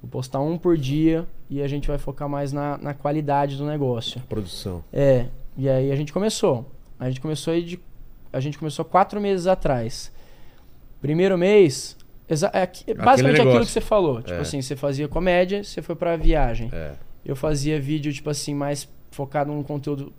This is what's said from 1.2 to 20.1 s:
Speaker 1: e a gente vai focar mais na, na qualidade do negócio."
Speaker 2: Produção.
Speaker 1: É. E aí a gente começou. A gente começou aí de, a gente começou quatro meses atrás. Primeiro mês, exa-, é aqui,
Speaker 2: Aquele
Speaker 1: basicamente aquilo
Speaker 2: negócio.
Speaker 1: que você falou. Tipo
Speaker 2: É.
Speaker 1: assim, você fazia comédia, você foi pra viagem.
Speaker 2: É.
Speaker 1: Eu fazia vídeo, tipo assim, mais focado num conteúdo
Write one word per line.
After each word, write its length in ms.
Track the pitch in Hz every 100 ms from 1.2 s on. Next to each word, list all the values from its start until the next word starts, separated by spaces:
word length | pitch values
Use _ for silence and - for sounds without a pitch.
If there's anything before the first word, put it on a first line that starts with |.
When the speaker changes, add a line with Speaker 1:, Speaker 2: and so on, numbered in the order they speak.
| 175 - -
Speaker 1:
e 100 | 139
a 60 | 139
gente 200 | 143 143
vai 100 | 143
focar 300 | 139 139 143
mais 240 | 143 143
na, 260 | 143 143 143
na 160 | 139
qualidade 640 | 143 147 151 147 143 143 135
do 80 | 147
negócio." 560 | 151 135 120 - - -
Speaker 2:
Produção. 540 | 104 92 - 101 87 -
Speaker 1:
É. 340 | - - 101 92 - - -
E 120 | 135
aí 220 | 131 135
a 40 | 139
gente 160 | 151
começou. 560 | - 214 214 196 127 123 - - -
A 100 | 127
gente 120 | 131
começou 320 | 156 156 -
aí 100 | 170
de, 160 | 170 180 - - - - -
a 80 | 135
gente 180 | 139 143
começou 260 | 156 143 160
quatro 340 | 180 196 208
meses 260 | 202 190 175
atrás. 680 | 190 160 127 113 - - - - - - - - - - -
Primeiro 360 | 135 160 190 185
mês, 600 | 180 214 175 127 - - - - -
exa-, 220 | 160 196
é 100 | 190
aqui, 200 | 185 -
Speaker 2:
Aquele 160 | - 220
Speaker 1:
basicamente 300 | 220 262 131 -
aquilo 80 | 131
Speaker 2:
negócio. 120 | 123 233
Speaker 1:
que 60 |
você 80 | -
falou. 420 | - 214 170 120
Tipo 160 | - 87
Speaker 2:
É. 40 |
Speaker 1:
assim, 200 | 160 143
você 140 | 131 139
fazia 320 | 143 135 147
comédia, 560 | 160 180 175 180 202
você 180 | 202 -
foi 140 | 151 165
pra 200 | 175 170
viagem. 520 | 156 160 123 117 113
Speaker 2:
É. 200 | 85 78 69 - -
Speaker 1:
Eu 100 | -
fazia 460 | 135 156 151 139 151
vídeo, 320 | 135 156 147
tipo 180 | 143 -
assim, 240 | 147 -
mais 340 | 143 143 143 - - -
focado 400 | - 135 151 143
num 120 | 147
conteúdo 480 | 143 147 139 143 139